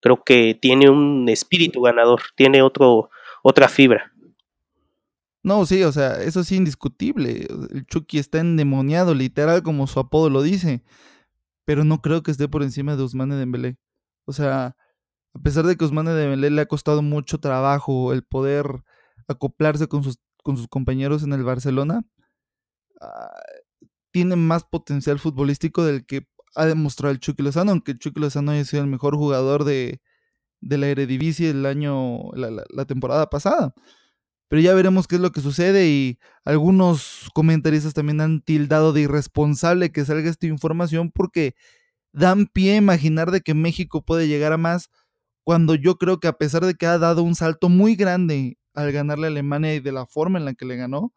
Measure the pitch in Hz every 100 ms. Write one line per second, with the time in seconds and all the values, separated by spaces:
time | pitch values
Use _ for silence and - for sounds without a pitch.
0 | 120 123 - 127 113 113 131 131 139 143
1 | 143 143 120 110 - 180 165 131 123 117
2 | 117 120 - - 135 139 131 139 135 113
3 | - - - - 131 135 135 - 135 110
4 | - _ _ _ _ _ _ _ _ _
5 | _ _ _ _ - 208 170 190 175 143
6 | 135 - 123 175 170 190 175 139 139 -
7 | 208 294 127 117 - - 143 135 135 165
8 | 160 151 139 160 170 160 143 135 135 160
9 | 180 147 131 135 151 170 160 147 135 -
10 | 135 151 160 135 147 196 175 127 _ _
11 | _ _ _ _ _ _ - 147 151 156
12 | - 165 156 139 143 151 139 127 139 147
13 | 131 127 135 139 127 123 123 127 _ _
14 | _ _ - 139 143 135 127 - _ _
15 | _ _ _ 131 151 143 165 170 160 151
16 | 160 160 143 135 143 147 147 147 - 151
17 | 147 147 139 151 143 131 135 143 - 131
18 | 127 131 - 135 135 143 143 131 _ _
19 | _ _ - 139 131 - 156 151 156 147
20 | 139 120 _ _ - 135 117 139 131 131
21 | 135 151 147 139 123 127 139 131 143 220
22 | 233 _ _ _ _ _ _ _ _ _
23 | 57 55 55 50 - - _ _ _ _
24 | _ 180 180 180 165 165 - 170 - 143
25 | 139 143 165 135 143 143 165 165 165 139
26 | - 135 - _ _ - 160 160 151 -
27 | 143 135 - 143 143 143 196 180 - 127
28 | 151 156 147 143 143 147 139 147 143 131
29 | 143 147 147 135 131 143 147 139 123 131
30 | _ _ _ _ _ _ - 143 139 139
31 | 135 131 160 160 165 139 139 139 147 139
32 | 127 120 - - 120 110 - - 139 131
33 | 123 139 151 143 190 330 160 - _ _
34 | _ _ _ _ _ 151 170 190 185 190
35 | - 175 180 - 139 143 180 196 175 143
36 | 131 120 _ _ - 151 160 190 185 156
37 | - - - - 160 160 156 151 151 151
38 | 147 151 156 160 - 156 147 156 156 147
39 | 147 147 139 - 147 143 165 180 175 151
40 | 139 156 156 165 170 151 160 165 175 160
41 | 170 - 185 - 143 - _ _ _ _
42 | _ 143 180 190 208 - 190 214 202 175
43 | 156 156 165 185 - 156 160 160 180 156
44 | - 165 160 147 151 160 165 175 - _
45 | _ _ _ _ - 170 160 156 143 185
46 | 175 185 170 151 151 156 180 180 170 170
47 | 165 170 170 170 165 160 180 180 214 214
48 | 196 180 175 147 131 - _ - 147 143
49 | 147 147 160 151 143 143 156 151 135 135
50 | 123 - 165 185 143 127 127 123 127 139
51 | 233